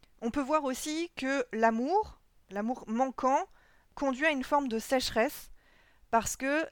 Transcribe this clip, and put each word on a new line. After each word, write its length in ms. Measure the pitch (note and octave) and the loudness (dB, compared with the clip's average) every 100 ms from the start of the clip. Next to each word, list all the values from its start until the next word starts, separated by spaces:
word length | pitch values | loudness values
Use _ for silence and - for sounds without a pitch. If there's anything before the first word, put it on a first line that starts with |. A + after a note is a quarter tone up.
| - _ | -20 _
On 100 | A#3 | -4
peut 100 | C#4+ | -2
voir 220 | C4 D#4 | 2 2
aussi 480 | C#4 B3+ D4+ D#4 E4+ - | 2 -2 -4 -4 -4 -4
que 300 | C4 C#4 - | -2 -2 -2
l'amour, 640 | A3 A3+ A3+ C4+ G4+ G#4+ - _ _ - | 2 2 2 2 0 -2 -8 _ _ -10
l'amour 360 | F#3+ A3 A#3+ - | -6 -4 -4 -4
manquant, 580 | A3+ C4 - B3+ C#4+ F#4+ - _ _ _ | 0 0 0 2 2 0 -10 _ _ _
conduit 320 | - C#4 B3 D#4+ | -4 -2 2 2
à 60 | |
une 120 | C#4 | 2
forme 240 | B3+ C#4+ C4+ | 0 0 0
de 120 | A3 | -2
sécheresse 720 | - C4 - A3 C4 - - - _ _ _ _ _ | 0 0 2 2 0 -2 -14 -20 _ _ _ _ _
parce 260 | A3+ - - | 0 0 -2
que 300 | C4+ D4+ - | 0 0 -2